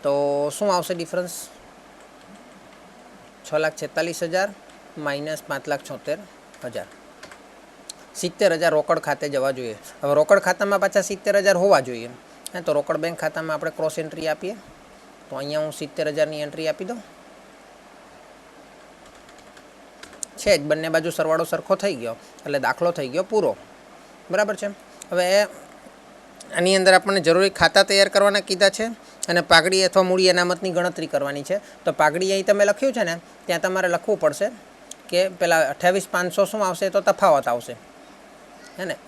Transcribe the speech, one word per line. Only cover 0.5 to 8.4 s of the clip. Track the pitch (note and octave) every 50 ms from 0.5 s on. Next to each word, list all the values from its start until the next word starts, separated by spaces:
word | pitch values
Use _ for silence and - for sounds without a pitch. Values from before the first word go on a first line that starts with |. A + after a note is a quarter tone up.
| D#3
શું | - G#3 G#3
આવશે | F#3+ F3+ D#3+ - F#3
ડિફરન્સ? | E3+ E3+ D#3+ - F3 F3+ F3 F3 - - - - - - - - - - - - - - - - - - - G3+ - - - - - - - - - - - - - - - - - - - - - -
છ | - -
લાખ | D3+ D#3 D#3 D#3
છેતાલીસ | - D#3+ C#3+ - - D#3+ E3+ E3 - F3+
હજાર | E3 D#3+ F#3 F#3+ G#3 G3 - - - - - - - - -
માઇનસ | D3+ D3 C#3 C#3+ D3 D#3 D#3 D3
પાંચ | - - D3 C#3 - -
લાખ | D3 C#3 - -
છોતેર | C#3+ A#2+ - - D3 F#3+ G#3 F#3 - - - - - - -
હજાર. | B2+ A2+ A2+ F#2 - - - - - - - - - - - - - - - - - - - - - - - - - -
સિત્તેર | - - F3+ E3 -